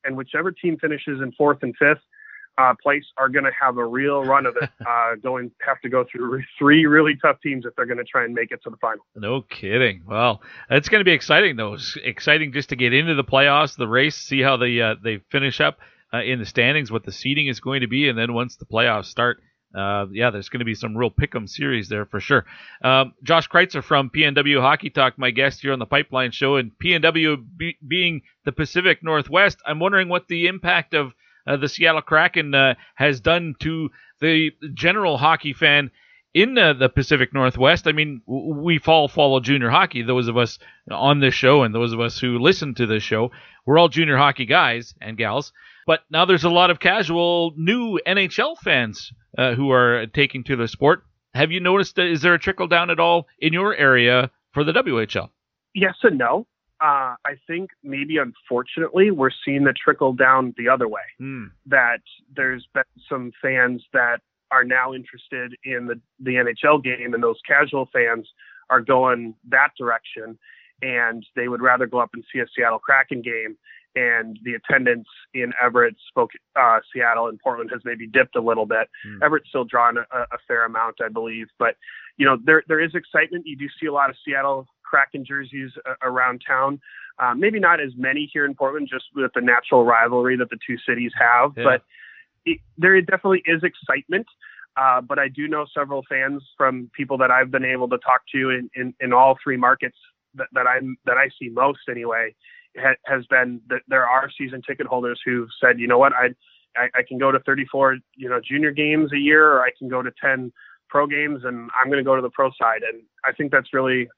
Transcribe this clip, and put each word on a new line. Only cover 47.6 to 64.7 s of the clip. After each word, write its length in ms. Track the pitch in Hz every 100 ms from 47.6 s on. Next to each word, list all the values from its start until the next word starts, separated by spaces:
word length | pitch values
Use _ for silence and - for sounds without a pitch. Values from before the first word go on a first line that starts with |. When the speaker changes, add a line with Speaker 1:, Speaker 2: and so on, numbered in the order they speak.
| 165 247 233 175 170
Speaker 2:
N 120 | 196
H 220 | 185 -
L 160 | 277 330
fans, 580 | 196 135 113 - - - _ -
uh, 160 | 127
who 160 | 120 139
are 380 | 127 123 120 110
taking 360 | 147 143 135 120
to 100 | 127
the 120 | 117
sport. 360 | - 139 180 _ _ _ 123
Have 160 | 160
you 80 | 180
noticed, 400 | 180 196 180 -
uh, 40 |
is 200 | 180 156
there 100 | 170
a 60 | 170
trickle 280 | 196 190 175
down 220 | 175 175
at 100 | 165
all 280 | 170 170 - -
in 160 | 160
your 220 | 170 202 -
area 560 | 139 127 120 123 127 _ _
for 120 | 143
the 100 | 147
W 260 | 208 254 117
H 160 | 107 98
L? 160 | - _ _ _ _ 196
Speaker 1:
Yes 180 | 190 -
and 160 | 233 143
no. 300 | 120 170 240 _ _ -
Uh, 340 | 151 139 131 123
I 120 | 143 139 -
think 220 | 170 190 _
maybe, 340 | 143 139 147 156
unfortunately, 920 | 123 - - 123 123 - 165 185 208
we're 180 | 165 135 - -
seeing 180 | 139
the 100 | 139
trickle 380 | 123 - 117 135
down 420 | 127 131 131 127 120
the 100 | 120
other 180 | 131 113
way, 140 | 101 92 -
Speaker 2:
Hmm. 260 | 135 131 101 _ 135
Speaker 1:
that 340 | 135 120 113 - - _ 135
there's 320 | 131 127 -
been 100 | 139 131 _ -
some 240 | 135 123 -
fans 420 | 135 131 123 123 _
that 280 | 131 120 120 _ _ -
are 120 | 131
now 300 | 123